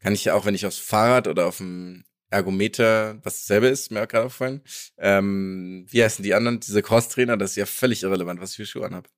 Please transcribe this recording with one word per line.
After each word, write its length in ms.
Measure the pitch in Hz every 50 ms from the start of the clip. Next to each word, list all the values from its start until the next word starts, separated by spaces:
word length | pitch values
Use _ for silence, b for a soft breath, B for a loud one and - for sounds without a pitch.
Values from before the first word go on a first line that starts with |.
Kann 140 | - 98 104
ich 100 | 98 -
ja 100 | 104 87
auch, 120 | 104 -
wenn 80 | 104 101
ich 100 | 92 104
aufs 140 | 95 - -
Fahrrad 500 | - - - 104 110 120 127 123 - 101
oder 180 | 76 90 87
auf 120 | 90 90 -
dem 460 | 95 92 87 90 90 90 90 87 - _ _ _ _ _
Ergometer, 880 | - 101 95 95 95 95 101 110 - - 117 110 110 110 110 107 107 110 -
was 160 | - - -
dasselbe 260 | - - 101 107 117 127
ist, 220 | 135 135 - -
mir 120 | 110 104
auch 60 | 110 -
gerade 180 | - 113 117
aufgefallen. 360 | 127 - - 127 131 135 139 B B B B B B _
Ähm, 880 | - - 101 98 98 98 101 98 98 95 95 95 92 90 90 92 92 90 101
wie 120 | - 117
heißen 200 | 113 110 - -
die 120 | 98 101 95
anderen? 260 | 107 117 120 120 113
Diese 220 | - - 101 104
Crosstrainer, 540 | 101 - 113 117 120 - - - 127 120 117
das 140 | 101 98 98
ist 60 | -
ja 100 | 104 101
völlig 360 | - - - - 127 113 -
irrelevant, 380 | 92 95 98 92 90 87 90 87
was 100 | 92 95
ich 40 | -
für 100 | - 107
Schuhe 200 | - - - 104
anhab. 220 | - 95 90 82 _ _